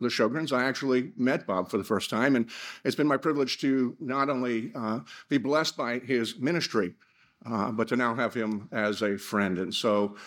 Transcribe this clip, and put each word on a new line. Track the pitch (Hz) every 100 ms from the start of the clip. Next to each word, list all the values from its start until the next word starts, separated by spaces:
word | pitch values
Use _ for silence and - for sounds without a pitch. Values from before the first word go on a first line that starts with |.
the | 123
Sjogrens, | - 113 151 151
I | 127
actually | 131 127 135 127 127 -
met | 123 165 -
Bob | 92 90
for | 113
the |
first | 98 101 -
time, | 110 135 127
and | 113 - - -
it's | 127
been | 131 147
my | 135
privilege | 160 143 131 -
to | 139 135 123 -
not | 143 135 139
only, | 131 123 113 117
uh, | 131 110 113 143 - -
be | 139
blessed | 120 151 156 -
by | 120 123
his | 127 123 113 -
ministry, | 131 170 - 113 90 - _ _ _ _
uh, | 117 110 107
but | 110 110
to | 123
now | 120
have | 117 117
him | 123 110 104 -
as | 120 104 101
a | 104 101
friend. | - 104 101 90
And | 90
so, | - 117 104 104 -